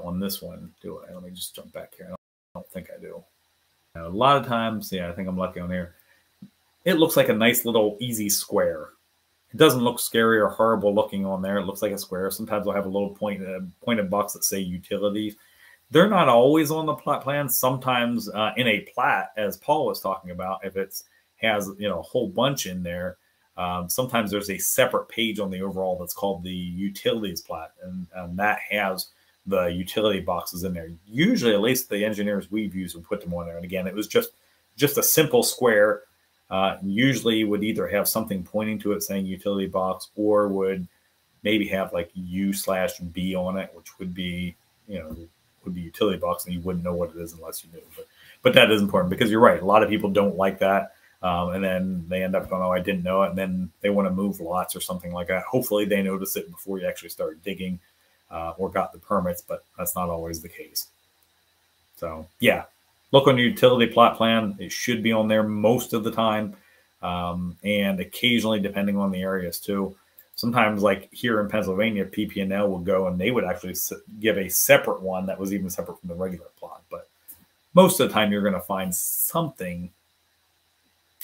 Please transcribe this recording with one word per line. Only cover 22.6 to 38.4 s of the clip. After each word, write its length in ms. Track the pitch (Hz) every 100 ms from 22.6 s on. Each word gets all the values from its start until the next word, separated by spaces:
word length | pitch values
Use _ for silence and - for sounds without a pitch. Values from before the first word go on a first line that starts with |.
| 95
in 160 | 90
there, 340 | 87 87 92 90 _ _ _ -
um, 320 | 90 90 87
sometimes 400 | - 127 120 104
there's 220 | 101 101
a 60 | 92
separate 500 | - - 120 - -
page 300 | - 113 104
on 100 | 95
the 140 | 92
overall 340 | 98 92 95 90
that's 160 | 87
called 300 | - 101 95
the 80 | 90
utilities 880 | 92 90 87 98 98 123 117 104 85
plat, 320 | - 82 80 _
and, 220 | 92 92 90
and 240 | 92 87 90
that 220 | 104 -
has 480 | - 104 98 92 - _ _ _ 95
the 180 | 95 87
utility 540 | 87 92 - 107 98
boxes 440 | 87 87 - 87
in 100 | 92
there. 180 | 87 82 - -
Usually, 480 | 113 185 233 120 101
at 60 |
least 280 | 110 131 -
the 160 | 104 107
engineers 460 | 101 104 101 87
we've 240 | 104 104 92
used 200 | 90 85
will 60 |
put 180 | 82 104
them 140 | 87
on 140 | 87 85
there. 80 | 85
And 100 | 87
again, 220 | 92 92
it 80 | 98
was 120 | 107
just, 220 | - - _ _ _ _ -
just 220 | 143 -
a 40 |
simple 380 | - - 156 123
square. 600 | 120 - 123 107 107 104 - _ _ _ -
Uh, 260 | 95 98 92
usually 600 | 98 98 135 120 117 110
would 200 | 107 104
either 240 | 107 104 90
have 200 | 101 98
something 360 | 113 110 98